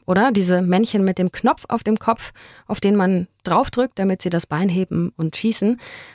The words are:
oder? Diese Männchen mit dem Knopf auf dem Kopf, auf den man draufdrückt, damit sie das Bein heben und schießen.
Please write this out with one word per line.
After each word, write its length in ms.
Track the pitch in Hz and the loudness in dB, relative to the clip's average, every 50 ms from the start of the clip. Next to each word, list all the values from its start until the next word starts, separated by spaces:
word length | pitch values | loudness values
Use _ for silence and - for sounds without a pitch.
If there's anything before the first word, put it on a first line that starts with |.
| - | -4
oder? 260 | - 185 190 226 262 | 0 2 2 4 4
Diese 280 | 226 202 185 175 180 180 | 2 2 2 2 2 2
Männchen 440 | 185 175 185 185 226 226 - 208 190 | 2 2 2 2 2 2 0 0 0
mit 140 | 190 185 - | 0 0 0
dem 120 | 185 180 | -2 -2
Knopf 360 | - - - 254 311 - - - | -2 0 0 0 0 0 -2 -6
auf 160 | 233 226 - | -6 -4 -2
dem 160 | 220 214 220 | -2 -2 0
Kopf, 320 | - - 226 - - - - - - - - - _ | 0 -2 -2 -2 -6 -14 -18 -20 -20 -20 -20 -18 _
auf 140 | - 208 - | -8 -4 0
den 160 | - 196 208 | 0 2 2
man 320 | 202 185 185 190 180 180 - _ _ - | 4 4 2 2 0 -2 -4 _ _ -4
draufdrückt, 520 | - 175 202 262 - - 240 254 254 _ | 0 2 2 2 0 0 -2 -2 -2 _
damit 240 | - 190 190 190 185 | -2 0 0 0 -2
sie 80 | - 185 | -2 -2
das 160 | 175 170 - | -2 -2 -2
Bein 240 | - 151 151 185 196 | -2 -2 0 0 0
heben 440 | 170 185 185 - - 170 170 175 - | 0 0 -2 -2 -2 -2 -2 -4 -4
und 200 | - 160 160 - | -4 -4 -4 -4
schießen. 440 | - - 226 226 - 196 208 247 240 - - - - - - | -2 -2 -2 0 0 0 0 0 -2 -6 -14 -20 -20 -20 -20